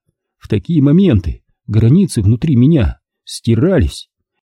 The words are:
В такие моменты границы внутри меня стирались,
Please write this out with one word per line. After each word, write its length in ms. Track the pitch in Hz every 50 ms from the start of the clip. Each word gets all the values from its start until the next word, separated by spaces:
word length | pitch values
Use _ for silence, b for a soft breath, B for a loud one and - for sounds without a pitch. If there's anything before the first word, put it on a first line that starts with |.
| _ _ _ _ _ _ _
В 100 | _ -
такие 340 | - - - - - 170 151
моменты 640 | 131 143 156 180 202 180 120 95 - 76 60 - _ _ _ _ -
границы 540 | - 107 110 113 113 143 196 196 139 - 120
внутри 340 | 95 104 120 120 - 160 139
меня 440 | 117 123 147 170 143 95 71 - _ _ _ _ _ _
стирались, 840 | - - - - 113 113 107 131 185 190 143 90 69 - - - _ _ _ _ _ _ _ _